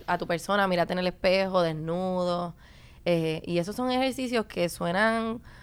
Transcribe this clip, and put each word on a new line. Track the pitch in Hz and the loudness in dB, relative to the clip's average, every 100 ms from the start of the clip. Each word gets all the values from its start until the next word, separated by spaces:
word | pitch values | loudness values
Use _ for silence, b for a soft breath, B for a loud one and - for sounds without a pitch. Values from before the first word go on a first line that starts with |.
| - | -2
a | 175 | -2
tu | 170 | 0
persona, | 170 - 202 196 | -2 0 2 4
mírate | 180 165 | 2 2
en | 180 | 0
el | 180 | -2
espejo, | 175 190 190 190 185 | 0 2 2 2 2
desnudo". | 170 156 160 175 185 185 180 175 175 b b b b b - | 2 0 -4 -2 -2 0 0 -2 -4 b b b b b 0
Eh, | 170 160 156 - | 2 0 -2 -2
y | 170 | -2
esos | 170 | -2
son | 208 254 | -2 0
ejercicios | 254 262 254 254 240 214 | 0 0 -2 -2 -2 -2
que | - 170 | -2 -2
suenan | - 170 180 220 226 226 226 B B | -2 -2 2 2 0 -2 -6 B B